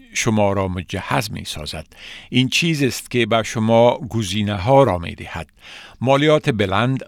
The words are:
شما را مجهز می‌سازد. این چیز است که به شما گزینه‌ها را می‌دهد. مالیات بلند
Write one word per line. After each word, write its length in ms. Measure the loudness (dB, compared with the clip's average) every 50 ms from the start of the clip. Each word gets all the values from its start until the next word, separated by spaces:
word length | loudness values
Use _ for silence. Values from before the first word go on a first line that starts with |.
| -16 _ -8
شما 400 | -2 0 0 2 2 2 2 2
را 140 | 0 -2
مجهز 640 | -2 -4 -6 -8 -8 -8 -10 -6 -4 -2 -2 -2 -4
می‌سازد. 560 | -8 -10 -10 -10 -12 -12 -12 -12 -12 -12 -14 -16 -20 -20 -20 -20 -20 -20 -14 -2
این 200 | 0 0 0 2
چیز 340 | 0 0 0 0 0 0 0
است 280 | -2 -2 -4 -8 -4
که 140 | -2 -2 0
به 180 | 2 0 0 0
شما 540 | -2 -4 -2 0 4 4 6 6 4 2
گزینه‌ها 880 | 0 -4 -6 -4 -4 -4 -2 -2 -2 -2 -2 -2 -2 0 4 6 6 6
را 140 | 4 2
می‌دهد. 500 | -2 -4 -8 -10 -12 -14 -12 -12 -12 -12 -12 _ _ -20 -20 -20 -20 -20 -20 -10 -4
مالیات 480 | 0 2 2 4 4 4 2 2 2 0
بلند 540 | 0 0 0 0 0 0 0 0 -2 -4 -6